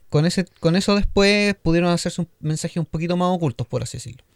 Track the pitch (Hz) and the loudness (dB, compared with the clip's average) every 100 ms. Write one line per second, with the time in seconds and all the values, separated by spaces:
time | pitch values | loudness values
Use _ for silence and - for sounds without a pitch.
0 | - 147 165 185 175 _ 165 180 202 202 | -2 0 2 0 -4 _ 0 0 2 2
1 | - - 202 208 208 202 165 170 175 175 | 2 4 4 4 2 0 0 2 2 0
2 | 175 170 165 _ 151 156 170 180 156 160 | -2 -6 -8 _ -6 -4 -4 -6 -6 -4
3 | 170 175 180 180 156 - 123 127 120 123 | -2 0 0 0 0 -2 -6 -6 -6 -10
4 | - - _ | -14 -18 _